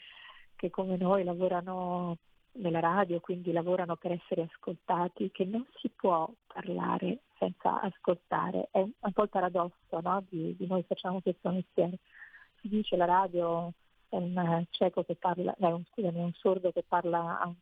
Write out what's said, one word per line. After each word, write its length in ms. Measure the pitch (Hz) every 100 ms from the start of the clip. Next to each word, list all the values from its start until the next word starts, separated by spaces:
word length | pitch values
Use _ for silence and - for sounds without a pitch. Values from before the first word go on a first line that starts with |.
| - - - - -
che 160 | - 180
come 260 | - 190 185
noi 280 | 185 196
lavorano 920 | 180 175 185 180 180 185 180 180 175 170 _ _ _
nella 280 | 254 175 165
radio, 400 | 165 185 185 170
quindi 320 | - 180 175
lavorano 440 | 165 170 185 175 170
per 160 | 180
essere 360 | 175 - 170 165
ascoltati, 800 | - - 165 - 175 180 - 196
che 140 | -
non 200 | 190 226 262 -
si 80 | 240
può 420 | - 196 165 160 - -
parlare 720 | 180 185 175 180 180 185 233 _ -
senza 420 | 190 - - -
ascoltare. 880 | 196 - - 175 - 165 175 185 -
È 100 | 196
un, 100 | 196 -
un 140 | 208
po' 100 | 190
il 60 | 208
paradosso, 680 | 196 180 180 175 - _ 165
no? 200 | 175 196 185
Di, 260 | 165 165 180
di 100 | 180
noi 160 | 185 165
facciamo 340 | 185 185 185
questo 300 | 180 170 175
mestiere. 480 | 185 - - 175 180 _ - - - - _
Si 80 | 208
dice 280 | 214 208 175
la 80 | 175
radio 640 | 180 190 175 170 170 175 - _ _ _
è 60 | 190
un 480 | 175 180 170 165 175
cieco 340 | - 185 185
che 100 | -
parla, 400 | 170 185 175 180
eh, 120 | - 175
un, 120 | 170 175
scusami, 260 | - 185 170
è 40 |
un 80 | 175
sordo 380 | - 190 185 180
che 100 | 175 -
parla 520 | 175 170 170 170 185
a 60 | 175
un 100 | 175